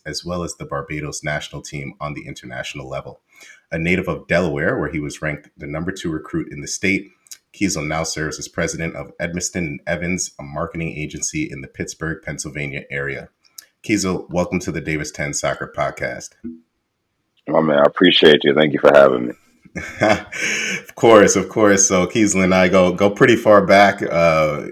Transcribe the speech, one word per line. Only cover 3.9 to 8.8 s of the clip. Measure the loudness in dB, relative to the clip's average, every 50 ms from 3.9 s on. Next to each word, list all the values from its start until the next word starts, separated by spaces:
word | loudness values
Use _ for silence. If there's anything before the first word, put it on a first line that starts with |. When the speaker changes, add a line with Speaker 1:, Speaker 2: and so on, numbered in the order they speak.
| 0 0 0 -4
Speaker 1:
of | -6 -8 -4 -2
Delaware, | 0 0 0 0 -2 -2 -2 -2 -2 -2
where | -4 -6
he | -6 -6
was | -8 -8 -10 -8 -8
ranked | -8 -8 -8 -12 _ _ _
the | -14
number | -10 -10 -8 -8 -8
two | -8 -8 -8 -8
recruit | -8 -8 -8 -8 -6 -6 -6 -8
in | -10 -14
the | -12 -12
state, | -10 -4 -2 -2 -2 -2 -4 -8 _ _ _ _ -20 -20 _ _ _
Kiesel | -4 -4 -2 -2 -4 -4
now | -4 -4 -4 -4
serves | -6 -6 -6 -6 -8 -8 -10
as | -14 -10
president | -6 -6 -6 -6 -6 -6